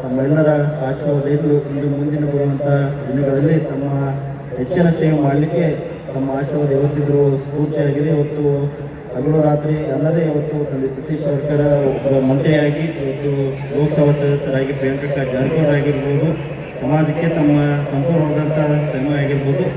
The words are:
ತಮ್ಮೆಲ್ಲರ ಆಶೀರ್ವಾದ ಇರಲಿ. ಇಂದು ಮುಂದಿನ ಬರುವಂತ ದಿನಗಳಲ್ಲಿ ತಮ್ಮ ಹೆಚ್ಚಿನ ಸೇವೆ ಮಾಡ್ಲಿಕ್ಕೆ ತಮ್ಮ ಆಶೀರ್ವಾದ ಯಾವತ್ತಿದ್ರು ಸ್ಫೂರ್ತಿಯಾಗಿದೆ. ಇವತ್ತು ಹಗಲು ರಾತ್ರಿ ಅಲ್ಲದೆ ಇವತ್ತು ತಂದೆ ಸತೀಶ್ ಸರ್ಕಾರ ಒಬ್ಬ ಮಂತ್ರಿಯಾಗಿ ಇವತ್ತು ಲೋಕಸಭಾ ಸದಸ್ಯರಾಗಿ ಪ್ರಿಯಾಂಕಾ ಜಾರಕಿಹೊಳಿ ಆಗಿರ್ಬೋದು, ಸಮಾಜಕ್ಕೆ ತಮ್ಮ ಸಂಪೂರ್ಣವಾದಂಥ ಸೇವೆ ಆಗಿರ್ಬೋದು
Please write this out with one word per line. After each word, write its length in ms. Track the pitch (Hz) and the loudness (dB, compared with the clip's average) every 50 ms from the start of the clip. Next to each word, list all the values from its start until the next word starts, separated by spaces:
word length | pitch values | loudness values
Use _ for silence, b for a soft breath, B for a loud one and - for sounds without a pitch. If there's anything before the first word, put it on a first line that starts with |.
| 143 | -6
ತಮ್ಮೆಲ್ಲರ 460 | 127 127 131 135 143 151 156 156 151 151 147 143 147 - - 139 | -4 -2 -2 0 2 2 4 4 4 2 2 0 0 -2 -2 -4
ಆಶೀರ್ವಾದ 400 | 135 147 - - 143 147 143 139 | -4 -4 -2 -2 0 0 0 0
ಇರಲಿ. 300 | 143 147 151 160 151 147 | 0 0 0 2 2 2
ಇಂದು 400 | 143 131 - 139 143 143 143 139 | 2 0 -2 -4 -2 -2 -2 -2
ಮುಂದಿನ 280 | 143 147 147 147 151 147 | 0 -2 -2 -2 -2 -2
ಬರುವಂತ 420 | 143 143 143 143 143 139 135 - 143 143 139 143 143 - - - | 0 0 0 0 0 0 0 0 0 2 2 0 -2 -4 -6 -6
ದಿನಗಳಲ್ಲಿ 520 | 127 123 139 143 135 135 139 147 160 165 151 | -4 -2 0 0 2 2 2 2 2 2 2
ತಮ್ಮ 300 | - - 139 135 139 139 139 139 139 139 139 - - - - - - - - | 0 -2 -4 -4 -4 -2 -2 -2 -2 -2 -4 -6 -6 -8 -10 -10 -10 -10 -6
ಹೆಚ್ಚಿನ 320 | 127 127 - 185 180 175 170 | -6 -4 -2 0 2 4 2
ಸೇವೆ 320 | 160 - 165 156 156 151 | 2 2 2 2 2 2
ಮಾಡ್ಲಿಕ್ಕೆ 540 | 147 135 139 147 156 165 175 170 165 156 139 123 - - - - - - 135 | 2 2 2 2 0 0 0 0 0 0 -2 -2 -6 -8 -10 -10 -12 -8 -4
ತಮ್ಮ 180 | 135 135 135 | -4 -2 -2
ಆಶೀರ್ವಾದ 400 | 135 139 143 143 147 151 147 139 | -2 -4 -4 -2 -2 -2 0 0
ಯಾವತ್ತಿದ್ರು 640 | 139 139 143 147 147 151 147 143 143 143 143 139 135 | 2 2 2 0 0 0 0 2 2 4 4 4 2
ಸ್ಫೂರ್ತಿಯಾಗಿದೆ. 720 | 135 - - - 151 151 151 - 151 151 143 135 143 147 156 | 0 -4 -6 -2 -2 -2 -2 0 0 0 0 0 0 0 2
ಇವತ್ತು 360 | 156 147 143 143 - 147 147 143 143 143 143 143 - - - - - - - - - | 2 0 0 -2 -2 0 0 0 2 0 -2 -4 -4 -8 -12 -12 -12 -14 -14 -10 -6
ಹಗಲು 260 | - 147 156 156 156 | -4 0 2 2 4
ರಾತ್ರಿ 340 | 151 147 147 147 - 156 156 151 - 135 | 4 4 2 2 0 -2 -2 -2 -2 -2
ಅಲ್ಲದೆ 300 | 135 139 147 160 165 170 165 | -2 0 0 2 2 2 0
ಇವತ್ತು 460 | 156 147 151 - - 151 151 147 135 | 0 0 -2 -2 -2 -4 -4 -4 -4
ತಂದೆ 160 | 135 131 131 | -4 -4 -4
ಸತೀಶ್ 340 | 135 135 135 - - 156 143 | -4 -4 -6 -6 -6 -6 -4
ಸರ್ಕಾರ 400 | 147 143 143 135 143 147 147 143 147 143 143 143 139 | -2 -2 -2 -2 -2 0 0 2 4 4 4 4 2
ಒಬ್ಬ 380 | 135 127 120 - 139 135 135 131 | 2 0 0 0 2 2 4 4
ಮಂತ್ರಿಯಾಗಿ 600 | 131 135 139 147 160 156 147 147 147 147 160 160 160 143 143 | 2 2 2 4 4 4 4 4 2 0 0 -2 -4 -4 -4
ಇವತ್ತು 300 | 139 135 135 139 143 143 139 139 139 135 135 - - - - 143 | -4 -4 -4 -2 -2 -2 0 0 -2 -2 -4 -6 -8 -4 0 0
ಲೋಕಸಭಾ 320 | 147 151 - 147 147 147 | 0 2 2 4 4 4
ಸದಸ್ಯರಾಗಿ 600 | 147 - 143 143 143 143 - - 131 135 135 131 143 | 4 2 2 0 0 0 0 0 0 0 0 0 -2
ಪ್ರಿಯಾಂಕಾ 500 | 135 135 131 135 139 147 143 143 139 135 | -2 0 -2 -2 -2 -2 -2 -2 -2 -2
ಜಾರಕಿಹೊಳಿ 540 | 127 123 127 135 151 160 160 151 147 143 | -2 0 0 0 2 2 2 4 4 4
ಆಗಿರ್ಬೋದು, 500 | 139 139 147 139 135 135 143 143 151 156 160 - - - - - - - - - - | 2 2 0 0 0 0 0 0 2 2 0 0 -2 -6 -8 -8 -10 -10 -10 -10 -6
ಸಮಾಜಕ್ಕೆ 460 | - 131 147 156 156 147 151 165 170 | -2 0 2 2 2 2 0 0 0
ತಮ್ಮ 300 | 165 165 160 151 147 147 147 143 147 147 143 - - | 0 0 2 2 4 4 4 4 2 0 0 -2 -2
ಸಂಪೂರ್ಣವಾದಂಥ 680 | 143 139 - 170 170 160 151 147 143 - - 143 156 156 151 151 151 147 143 - | -2 -2 0 2 2 2 2 2 0 0 0 0 0 0 2 2 2 0 0 -2
ಸೇವೆ 340 | - 131 135 147 147 143 139 | -4 -2 -2 -2 0 0 0
ಆಗಿರ್ಬೋದು 400 | 131 143 131 135 139 139 180 185 139 - | 0 0 0 0 0 0 0 0 -2 -4